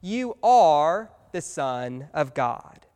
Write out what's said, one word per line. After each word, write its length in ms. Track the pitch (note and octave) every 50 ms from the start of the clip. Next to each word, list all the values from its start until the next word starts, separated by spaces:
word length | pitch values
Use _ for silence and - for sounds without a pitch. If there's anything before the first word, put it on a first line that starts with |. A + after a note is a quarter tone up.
you 360 | - F3+ G#3+ A#3+ B3+ A#3+ - _ -
are 680 | A3 B3 B3 G#3 E3 D3+ D3 D3 D#3+ E3+ G3+ A3 G#3 _ _ _ _
the 100 | _ F3+
Son 680 | D#3+ - - - C#3+ C3 B2+ B2 B2 B2 B2 B2+ C3+ D3+ _
of 220 | D#3 D3+ C3+ C3
God. 520 | - C3 B2 A#2 - - - - - _ _ _